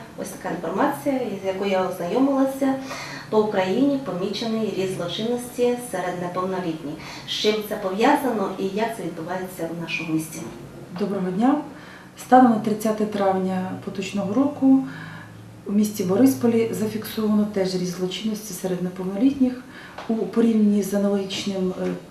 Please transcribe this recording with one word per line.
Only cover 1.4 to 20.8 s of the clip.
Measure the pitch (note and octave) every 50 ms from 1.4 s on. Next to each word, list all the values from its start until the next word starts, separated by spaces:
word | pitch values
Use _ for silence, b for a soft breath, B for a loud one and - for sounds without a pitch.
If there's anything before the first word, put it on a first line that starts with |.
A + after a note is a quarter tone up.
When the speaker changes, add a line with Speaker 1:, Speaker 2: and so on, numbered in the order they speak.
Speaker 1:
з | F#3+
якою | F#3+ F#3 F#3+ G3 G3
я | F#3+ F#3 F#3 F3+
ознайомилася. | - - F3 F3 G#3+ B3+ C4+ C#4 C#4 C4+ C4+ C4+ - - C#4 C4+ C4 B B B B B B B B B B B
По | G#3+ A3
Україні | G#3 G#3+ G3 F#3+ F#3 F#3 G#3 B3 C#4 C#4+ C#4 - -
помічений | F#3+ F3 F3+ G3 G#3+ - - A#3 A3+ A3 A3 A3 F#3+ F3
ріст | F#3 F#3+ F#3 D3
злочинності | D#3+ E3+ E3+ - G#3+ A3 A#3+ B3 A#3+ - - - B3 A#3+ A#3+ A#3+ A#3+ - -
серед | F#3 F3+ F3+ F3+ E3+ F3
неповнолітніх. | G#3+ - E3+ F#3 F#3 F#3+ F#3 E3+ E3 E3 D#3 - C#3 C#3+ D#3 B B B B B B B
З |
чим | - - G#3+ G#3+ G#3+ G#3+ - -
це | G#3
пов'язано | - F#3+ F#3 F#3+ G#3+ A#3 C#4+ D4 C#4 C4 A#3+ A3 G3+ F#3+ - - -
і | F#3+
як | F#3+ F#3+ G#3+ A3+ - -
це | -
відбувається | F3 E3+ E3+ E3 D#3+ F3 F#3 F#3+ F#3 F#3 - - E3 E3 E3+ E3+
в |
нашому | E3 D#3+ D#3+ D#3+ E3 E3 D#3+
місті? | D#3+ - - - E3 - - - - - - - - - - - -
Speaker 2:
Доброго | G#3 F#3 G3+ F#3+ F3+ F#3
дня. | F3 G3+ A#3+ C4+ D4 D4+ - B B B B B B B B B B - -
Станом | - B3 B3+ B3+ A#3
на | A3 G#3
тридцяте | - A3 G#3 - - A3 G#3+ - G#3
травня | G#3 - G3+ G3 F#3+ F#3+ F#3+ F#3 F#3+ F#3 F#3 F#3 F#3 F#3 - -
поточного | F#3+ - G3 F#3 - - G3+ F#3+ F#3 G#3
року | B3+ C#4+ C#4+ - - C4+ C4+ C4+ C4+ C4 B B B B B B B B B B B - - - - -
у | -
місті | G3+ G#3+ G#3 - - - F#3
Борисполі | F3 G3 A3+ C4 C4 - - A#3+ A#3 A3+ A3+ A3+ - F3+ F3+
зафіксовано | G#3+ G#3+ G#3+ G#3 - - - A3+ G#3+ G#3 G#3+ G#3 G#3 G#3
теж | - G3 F#3 F#3 F#3
ріст | F3+ F3 F3+ -
злочинності | F#3 F3+ F3+ - - G#3+ A3 G#3 - - - F3
серед | - - F3+ F3+ F3
неповнолітніх. | F3+ F3 - - F#3 F#3 G3 G3+ B3+ C#4 C#4 C4+ B3+ B3 B3 - - B B B B B B B - -
У | A3+
порівнянні | A3 F#3+ - - A3+ A3+ A#3 A3 G#3+ G#3 G3+ G#3 G#3